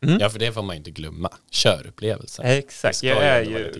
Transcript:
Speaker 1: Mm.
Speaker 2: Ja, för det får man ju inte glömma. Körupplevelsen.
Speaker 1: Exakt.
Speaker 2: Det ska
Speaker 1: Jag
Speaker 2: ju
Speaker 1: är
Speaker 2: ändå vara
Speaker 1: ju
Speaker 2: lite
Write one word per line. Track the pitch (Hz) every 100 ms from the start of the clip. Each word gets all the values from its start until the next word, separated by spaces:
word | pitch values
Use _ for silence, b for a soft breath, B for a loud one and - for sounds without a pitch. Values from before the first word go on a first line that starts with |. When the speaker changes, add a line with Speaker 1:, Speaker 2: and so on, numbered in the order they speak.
Speaker 1:
Mm. | - 175
Speaker 2:
Ja, | 104
för | 110
det | 113
får | 110
man | 101 85
ju |
inte | 82
glömma. | 76 78 78 87 - _
Körupplevelsen. | - 117 85 - - 107 98 - - 123
Speaker 1:
Exakt. | 139 143 - 113
Speaker 2:
Det | 113
ska | 127
Speaker 1:
Jag | 135
Speaker 2:
ju |
Speaker 1:
är | 143 123
Speaker 2:
ändå | 110
vara | 110
Speaker 1:
ju |
Speaker 2:
lite | 104